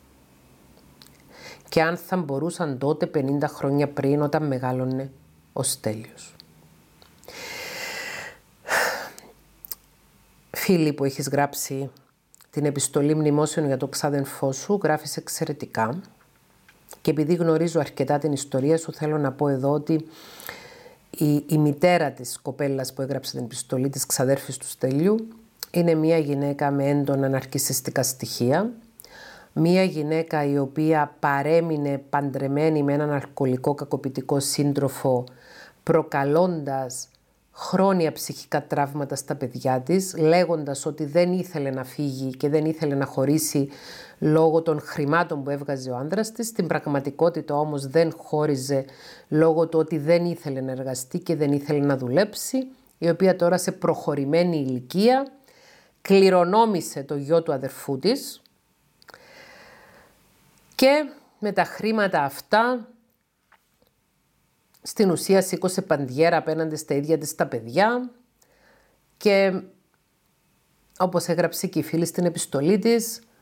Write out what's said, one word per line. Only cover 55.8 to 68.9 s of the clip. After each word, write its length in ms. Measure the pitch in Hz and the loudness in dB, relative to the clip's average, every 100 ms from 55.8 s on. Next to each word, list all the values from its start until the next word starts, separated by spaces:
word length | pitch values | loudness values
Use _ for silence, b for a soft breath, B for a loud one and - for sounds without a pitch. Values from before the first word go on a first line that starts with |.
| b b | b b
κληρονόμησε 1000 | - 196 190 180 175 214 233 180 - 147 | 4 6 8 6 6 4 4 2 -4 -10
το 120 | 135 147 | -6 -6
γιο 280 | 139 165 | 2 2
του 100 | 165 | 2
αδερφού 460 | 139 131 - - 135 | -2 -4 -8 -6 -2
της 380 | 180 277 - - _ _ _ _ _ _ - B B B B B B B B B B B _ _ _ _ _ - | 0 0 -4 -16 _ _ _ _ _ _ -20 B B B B B B B B B B B _ _ _ _ _ 2
και 340 | 262 294 277 - _ _ | 4 6 0 -10 _ _
με 120 | 208 | -4
τα 120 | 190 | -2
χρήματα 600 | 165 - 214 220 196 170 | -2 -2 -2 0 2 0
αυτά 640 | 143 - - 214 240 247 220 _ _ _ _ _ _ _ _ _ _ _ _ _ _ _ _ _ _ _ | -2 -6 0 2 2 -2 -6 _ _ _ _ _ _ _ _ _ _ _ _ _ _ _ _ _ _ _
στην 300 | - - 196 | -10 0 2
ουσία 300 | 156 - 190 | 2 4 2
σήκωσε 400 | 185 170 185 185 | 2 -2 -2 -2
παντιέρα 560 | 185 147 131 131 165 160 | -2 -2 0 2 4 4
απέναντι 380 | 156 160 160 151 | 0 -2 -4 -6
στα 180 | - | -2
ίδια 240 | 143 147 160 | -2 2 0
της 180 | 147 - | 0 -4
τα 100 | 143 | -4
παιδιά 640 | 120 113 143 214 247 247 - _ _ b b b b b | -4 -4 0 2 0 -6 -14 _ _ b b b b b